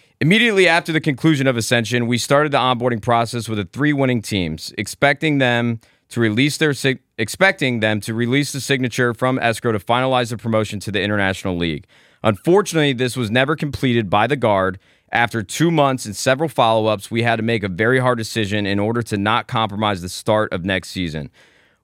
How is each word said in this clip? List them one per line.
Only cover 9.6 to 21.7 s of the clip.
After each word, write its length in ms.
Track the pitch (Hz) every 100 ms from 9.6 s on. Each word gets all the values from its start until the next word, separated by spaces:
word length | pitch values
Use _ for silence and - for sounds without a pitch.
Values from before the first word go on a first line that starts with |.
| 123
to 80 | 107
finalize 520 | - 120 131 127 117
the 60 | 117
promotion 420 | 117 110 107 107
to 120 | 98
the 100 | 101
International 540 | 98 104 95 95 98 87
League. 300 | 85 73 - _ _ _
Unfortunately, 680 | 110 101 - 190 175 160 147
this 240 | 123 127 127
was 140 | 110
never 260 | 123 135 151
completed 540 | 151 131 131 117 101
by 160 | 101 117
the 100 | 139
guard. 440 | 113 98 95 92 _ _ _
After 320 | 110 117 117
two 260 | 101 - 160
months 360 | 160 139 131 110
and 100 | 98
several 340 | - 131 160
follow-ups, 640 | - 117 113 110 104 -
we 100 | 117
had 140 | 117 117
to 80 |
make 200 | 113 117
a 60 | 101
very 300 | 85 113 131
hard 180 | 127 120
decision 480 | 110 113 101 104 101
in 140 | 101
order 240 | 104 117
to 140 | 113 104
not 300 | 101 117 110
compromise 540 | 113 113 101 107 98
the 80 | 87
start 420 | - - 107 107
of 140 | 95 87
next 240 | 95 -
season. 400 | 95 87 78 67 _ _ _ _